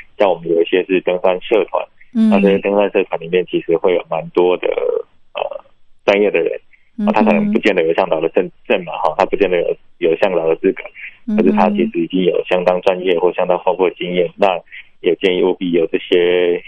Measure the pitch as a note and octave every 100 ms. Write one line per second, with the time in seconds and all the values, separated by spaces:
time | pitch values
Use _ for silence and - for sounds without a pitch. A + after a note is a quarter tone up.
0 | - - G2 E2+ E2 E2 F2 F#2 F2 F2+
1 | F2+ F2+ F#2+ F2+ - G#2+ E2 - - -
2 | - A3+ A3 G3+ G2 G2 G2+ G2+ G2+ G2+
3 | F#2 E2 E2 F#2 F2 F2 - E2 F#2+ F2
4 | - D#2+ E2+ - F2+ F2 - - - -
5 | - _ _ - - - - _ - -
6 | - G2+ G2+ E2+ - - - _ _ -
7 | G#3 G#2+ G#3 - - G#2+ G#2+ F2+ D#2+ E2+
8 | F2+ E2 E2 G2+ F2+ - - G2+ E2 C2+
9 | E2 D#2 F2+ G2+ F#2 F2 - F2 - -
10 | E2 E2 G2+ F2 D#2+ E2 F#2+ - - -
11 | - - - G#3+ F#3+ G#3 - G#3 A3 E2+
12 | E2 F#2+ F2 - - F2+ F2+ F2+ G2 F#2
13 | F#2 E2+ F2 E2 F2+ F2+ F#2 F2 F2+ -
14 | F2+ F2+ E2+ - G2 F2 - - - _
15 | F2 D#2+ F#2+ F2+ F2+ F2+ F2+ E2+ E2 F#2
16 | - F2+ F2 F2+ F2 F2